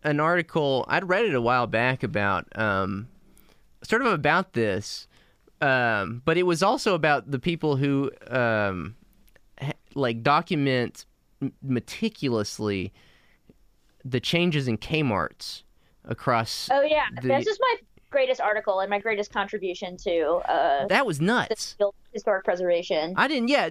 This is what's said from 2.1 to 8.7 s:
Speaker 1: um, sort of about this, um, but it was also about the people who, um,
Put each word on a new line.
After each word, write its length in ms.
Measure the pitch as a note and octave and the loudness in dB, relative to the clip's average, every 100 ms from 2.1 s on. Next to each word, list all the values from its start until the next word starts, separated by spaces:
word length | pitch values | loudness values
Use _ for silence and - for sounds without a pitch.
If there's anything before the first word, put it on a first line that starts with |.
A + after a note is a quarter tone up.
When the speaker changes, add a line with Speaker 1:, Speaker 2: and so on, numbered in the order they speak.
| G#2 G2+ F#2 - - | 0 0 0 -2 -2
Speaker 1:
um, 500 | G#2+ G2 F#2+ G2 A#2+ - - - - - _ _ | 0 0 -2 -4 -8 -16 -20 -20 -20 -20 _ _
sort 200 | - A3+ | -2 0
of 60 | C4 | 2
about 400 | E3+ C#3+ E3+ F#3+ | 2 2 2 0
this, 560 | A#2+ G#2+ F#2+ - - - _ _ _ _ - | -2 0 -2 -4 -12 -16 _ _ _ _ -4
um, 580 | C#3+ C3 A#2+ G#2+ F#2+ A#2 D#3+ | 0 2 2 0 -2 -4 0
but 100 | E3 | 2
it 60 | |
was 200 | F3+ E3 | 2 2
also 320 | G3 C4+ A3+ | 2 2 2
about 360 | F3 D#3 C#3+ B2+ | 2 4 2 0
the 80 | C3+ | -4
people 380 | F3 E3 D#3 C3+ | -2 0 0 2
who, 340 | C#3 C#3 C#3 - A2 | 2 2 0 -6 -4
um, 680 | B2+ A#2+ A2 G2+ | 0 2 2 0